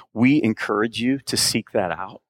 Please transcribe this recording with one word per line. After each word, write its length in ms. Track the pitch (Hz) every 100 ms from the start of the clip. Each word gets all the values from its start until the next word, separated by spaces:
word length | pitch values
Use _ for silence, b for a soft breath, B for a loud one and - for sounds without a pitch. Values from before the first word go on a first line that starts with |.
| B
we 300 | 107 127 147
encourage 580 | 113 110 - 104 113 110
you 180 | 123 139
to 160 | - -
seek 360 | - 117 -
that 200 | 113 90
out. 300 | 80 95 - _